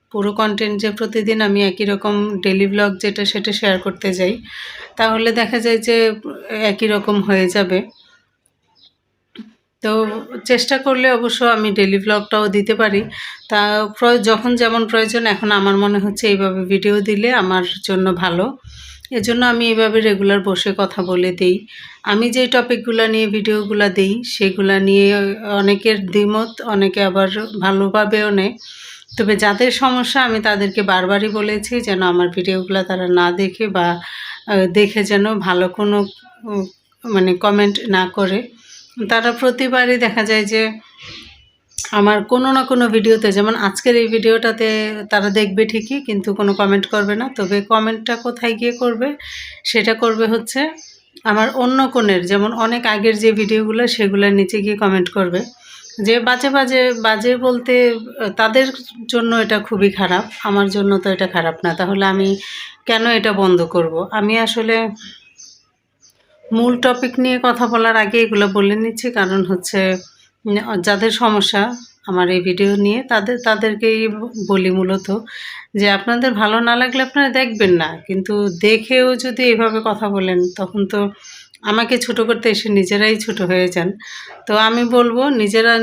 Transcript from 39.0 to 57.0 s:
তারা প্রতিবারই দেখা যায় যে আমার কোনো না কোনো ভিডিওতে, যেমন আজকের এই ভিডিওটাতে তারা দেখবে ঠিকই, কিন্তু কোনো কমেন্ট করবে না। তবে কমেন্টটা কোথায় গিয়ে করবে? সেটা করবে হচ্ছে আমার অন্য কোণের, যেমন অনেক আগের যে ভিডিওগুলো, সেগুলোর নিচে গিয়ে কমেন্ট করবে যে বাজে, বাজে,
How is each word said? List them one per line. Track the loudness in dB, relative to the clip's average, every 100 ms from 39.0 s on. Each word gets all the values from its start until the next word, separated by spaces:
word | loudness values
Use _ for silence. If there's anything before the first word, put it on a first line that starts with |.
| -2
তারা | 0 0
প্রতিবারই | 0 0 0 0 0 2 2
দেখা | 0 0
যায় | 0 0 0
যে | 0 -2 -6 -16 -20 -20 -20 -20 -20 _ _ _ -12 -4
আমার | 2 4 2 0
কোনো | 0 2
না | 0
কোনো | 0 2 2
ভিডিওতে, | 2 4 4 2
যেমন | 2 0 0
আজকের | -2 -2 2 2
এই | 2
ভিডিওটাতে | 2 2 2 0 0 -2 -2 -4 -6 -2
তারা | 0 2
দেখবে | 0 0 2 0
ঠিকই, | -2 -4 -6 -4
কিন্তু | -4 -4
কোনো | -2 0
কমেন্ট | 2 2 0 0
করবে | -2 -2 -2
না। | -6 -6
তবে | -2 -2 0
কমেন্টটা | 0 0 -4 -6 -6
কোথায় | -6 -4 -4 -2
গিয়ে | -4
করবে? | -2 -2 -2 -4 -6 -12 -16 -16 -12
সেটা | -4 0 0
করবে | 0 0 0 0
হচ্ছে | 0 -4 -4 -4 -6 -20 -20 _ _ -2
আমার | 2 2 0
অন্য | 0 2 2
কোণের, | 2 2 2 2
যেমন | 0 0 0
অনেক | -2 0 -2
আগের | 0 0 2
যে | 2
ভিডিওগুলো, | 2 0 0 0 0 0
সেগুলোর | 0 0 2 4
নিচে | 4 2 -2
গিয়ে | -4 0
কমেন্ট | 0 2 0
করবে | -2 -2 -2 -6 -12 -20 -20 -16 -4
যে | 0 2
বাজে, | 2 0 2
বাজে, | 2 2 2 2 2